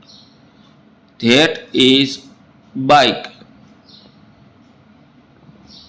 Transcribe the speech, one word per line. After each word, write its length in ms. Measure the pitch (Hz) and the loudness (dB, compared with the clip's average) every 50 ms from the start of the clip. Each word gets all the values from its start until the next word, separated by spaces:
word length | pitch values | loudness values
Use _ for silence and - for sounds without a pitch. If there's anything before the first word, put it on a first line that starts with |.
| _ - - - - _ _ _ _ _ _ _ _ _ _ _ _ _ _ _ _ _ _ - | _ -20 -20 -20 -20 _ _ _ _ _ _ _ _ _ _ _ _ _ _ _ _ _ _ -6
That 340 | 117 117 123 139 160 160 - - - - - 135 131 | -2 0 2 2 2 0 -2 -6 -12 -8 -2 0 2
is 260 | 127 131 135 139 135 - - - - - _ _ _ _ _ _ _ - | 2 2 2 0 -2 -6 -12 -18 -20 -20 _ _ _ _ _ _ _ -12
bike. 540 | 131 135 135 147 147 131 117 95 - - - - - - - _ _ - _ _ _ _ _ - - - _ _ _ _ _ _ _ _ _ _ _ _ _ _ _ _ _ _ _ _ _ _ _ _ _ _ _ _ - - _ _ - - - - | -8 -2 0 2 2 2 0 -2 -4 -10 -16 -20 -20 -20 -20 _ _ -20 _ _ _ _ _ -20 -20 -20 _ _ _ _ _ _ _ _ _ _ _ _ _ _ _ _ _ _ _ _ _ _ _ _ _ _ _ _ -20 -20 _ _ -20 -20 -20 -20